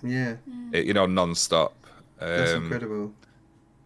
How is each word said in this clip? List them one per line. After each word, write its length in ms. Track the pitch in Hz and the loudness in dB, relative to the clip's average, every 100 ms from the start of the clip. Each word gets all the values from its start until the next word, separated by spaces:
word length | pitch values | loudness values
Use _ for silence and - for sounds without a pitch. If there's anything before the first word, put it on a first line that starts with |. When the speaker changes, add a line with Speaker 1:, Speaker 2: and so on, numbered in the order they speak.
Speaker 1:
Yeah. 320 | 123 127 123 117 - | -4 -2 -2 -6 -12
Speaker 2:
Mm. 240 | 247 - | -14 -4
Speaker 3:
It, 120 | 85 - | -2 2
you 80 | |
know, 120 | 101 92 | 4 4
non-stop. 680 | 92 87 85 - 82 - - - - - - | 4 2 0 2 2 2 -2 -20 -20 -20 -10
Speaker 1:
That's 340 | 82 87 85 | -2 0 2
Speaker 3:
Um, 100 | 82 | 0
Speaker 1:
incredible. 480 | 82 117 113 107 104 - - _ _ _ _ _ | -2 -6 -6 -6 -8 -12 -20 _ _ _ _ _